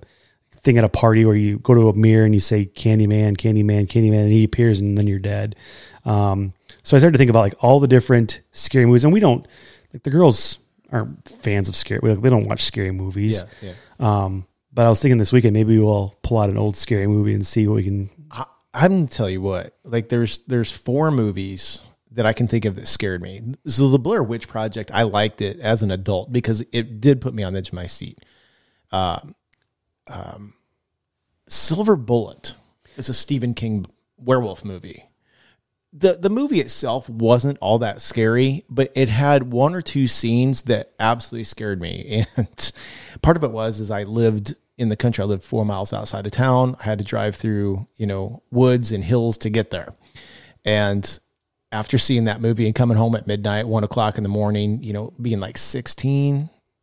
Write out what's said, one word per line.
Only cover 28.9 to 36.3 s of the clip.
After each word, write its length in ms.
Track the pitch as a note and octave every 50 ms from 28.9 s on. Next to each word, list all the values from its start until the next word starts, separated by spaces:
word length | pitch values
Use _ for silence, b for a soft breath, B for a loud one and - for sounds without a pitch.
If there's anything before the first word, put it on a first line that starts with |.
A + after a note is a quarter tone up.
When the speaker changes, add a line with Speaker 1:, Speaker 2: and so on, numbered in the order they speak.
Speaker 2:
Uh, 280 | - F#2+ F#2+ F2+ E2+ - - - - _ _ _ _ _ _ _ _ _ _ _ _ _ _ -
um, 460 | - F#2+ F#2+ - - G2+ G2+ G#2 _ _ _ _ _ _ _ _ _ _ _ _ _ _ _ _ _ _ _ _
Silver 480 | - - - - D#3+ F3+ G#3 G#3+ G#3
Bullet 600 | D3+ A#2 G#2 A#2+ A#2 G#2+ - - - - - - _ _ _ _ _ _ _ _ -
is 100 | B2+ -
a 60 | B2+
Stephen 400 | - - - C#3+ C3+ A#2+ B2 A2+
King 320 | - A#2+ A2+ G#2+ G#2 F2+ - _ _ _ _ _ _
werewolf 480 | B2+ B2 C3 B2+ A#2+ G#2 F#2 - -
movie. 400 | G2+ F#2+ F2+ F2+ F#2 - - - _ _ _ _ _ _ _ _ _ _ _ _ _ _ _ _ _ -
The, 200 | D3 F3 F#3+ F3
the 160 | F3 E3+
movie 320 | G3